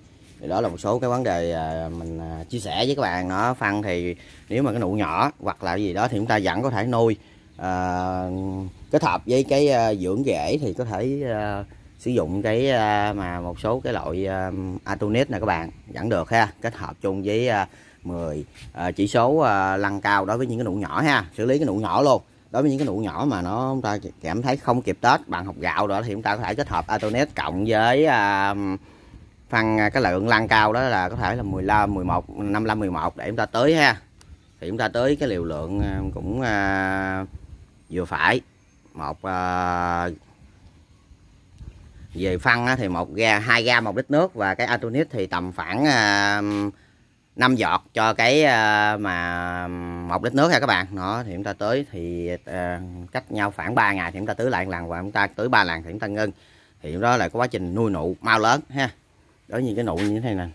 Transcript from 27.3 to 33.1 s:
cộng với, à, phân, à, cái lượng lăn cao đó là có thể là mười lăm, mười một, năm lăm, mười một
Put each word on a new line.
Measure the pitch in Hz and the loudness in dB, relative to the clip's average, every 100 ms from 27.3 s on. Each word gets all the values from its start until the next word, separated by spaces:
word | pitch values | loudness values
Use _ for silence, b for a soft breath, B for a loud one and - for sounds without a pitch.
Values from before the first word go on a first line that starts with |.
| - | -2
cộng | 71 90 107 | -4 -2 2
với, | 107 117 135 156 | 4 4 4 4
à, | 120 101 98 98 101 98 95 B B B B B - - | 4 4 2 0 -2 -4 -6 B B B B B -20 -2
phân, | 117 113 110 | 0 2 2
à, | 104 | 2
cái | 135 | 2
lượng | 104 90 113 | 2 2 2
lăn | 110 110 | 2 4
cao | 110 107 | 4 4
đó | 113 | 2
là | 131 104 92 | 0 0 0
có | 117 | -2
thể | 98 120 | -2 -2
là | |
mười | 104 92 | -4 -4
lăm, | 95 107 101 | 2 2 2
mười | 98 | 0
một, | 90 87 - | 0 -2 -4
năm | 90 101 104 | -6 -4 -2
lăm, | 110 110 | 0 -2
mười | 98 | -2
một | 85 85 | -2 -4